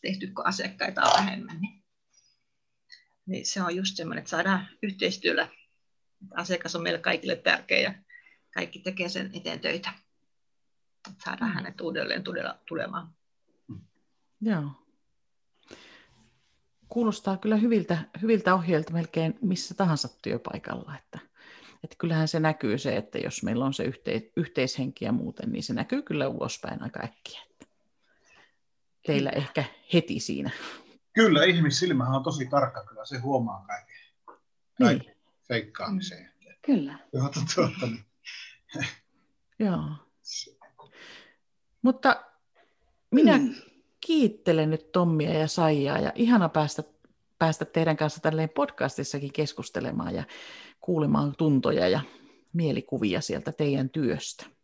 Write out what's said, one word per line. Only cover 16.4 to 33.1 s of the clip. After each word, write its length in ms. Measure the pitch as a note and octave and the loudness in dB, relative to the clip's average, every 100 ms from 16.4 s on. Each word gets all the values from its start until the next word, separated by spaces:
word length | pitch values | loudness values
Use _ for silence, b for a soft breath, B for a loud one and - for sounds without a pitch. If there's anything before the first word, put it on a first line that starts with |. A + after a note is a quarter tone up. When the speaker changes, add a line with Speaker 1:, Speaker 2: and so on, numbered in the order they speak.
| _ _ _ _ _ | _ _ _ _ _
Speaker 2:
Kuulostaa 480 | A#3 A3+ G3+ - F#3+ | 0 0 0 -2 -2
kyllä 180 | G#3+ G#3+ | 2 2
hyviltä, 420 | A3+ A3+ E3 E3+ D#3 - | 4 2 2 -2 -2 -4
hyviltä 320 | A3 A3 - F#3 | 2 4 4 2
ohjeilta 380 | E3+ D#3+ D#3+ | 4 2 2
melkein 440 | E3 D#3+ - D#3+ - | -2 -2 0 0 0
missä 320 | G3+ F3+ - F3+ | 0 -2 -4 0
tahansa 320 | F#3+ D3+ - _ | 2 2 0 _
työpaikalla. 720 | - G#2+ - - - - - C#3+ | -4 -4 -4 -10 -8 -10 -8 -16
Että, 220 | _ - - B B B B B | _ -18 -18 B B B B B
että 120 | - - | -18 -6
kyllähän 300 | E3+ D#3+ D#3 | 0 2 2
se 120 | E3 | 4
näkyy 380 | D#3 D#3 A#2+ A2+ | 2 2 0 0
se, 180 | C#3 G2 | 0 -2
että 200 | A2 - | -4 -6
jos 260 | - - | -6 -4
meillä 220 | F2+ A2+ C3+ | -2 0 0
on 80 | |
se 100 | C#3 | -2
yhte-, 480 | - C3 - A2+ A2 - | -4 -4 -4 -4 -4 -4
yhteishenki 680 | E3+ - B2+ - C3 - A2 | -2 0 -2 -2 -6 -4 -4
ja 60 | |
muuten, 400 | A#2 - - - | -2 -4 -8 -6
niin 120 | - | -6
se 100 | - | -4
näkyy 280 | - - C4 | -4 -2 -4
kyllä 260 | D4 D3+ C3+ | -4 -2 -2
ulospäin 560 | - - - - - | -2 -6 -6 -10 -8
aika 160 | - - | -10 -10
äkkiä. 380 | - _ - - - | -10 _ -18 -18 -20
Että 140 | _ - _ _ _ b b b b b b _ _ _ _ - | _ -20 _ _ _ b b b b b b _ _ _ _ 0
teillä 220 | C#3+ C3+ | 0 2
Speaker 1:
Kyllä. 140 | - | -2
Speaker 2:
ehkä 200 | C#3 - C#3 - - | -2 -4 -4 -10 2
heti 260 | F3 - - | 2 2 -6
siinä. 320 | - C#2+ C#2+ B B B B B _ | -4 -4 -6 B B B B B _
Speaker 3:
Kyllä, 300 | - A3 D3 | 4 6 8
ihmissilmähän 720 | F3 F3 D3+ B2+ F3+ C#3 B2 C3+ | 6 6 4 2 2 2 2 0
on 80 | |
tosi 220 | C3+ C3+ C3 | 0 -4 0
tarkka, 400 | C#3+ B2+ - G2+ | 2 0 -4 -14
kyllä 200 | - | -16
se 120 | - | -10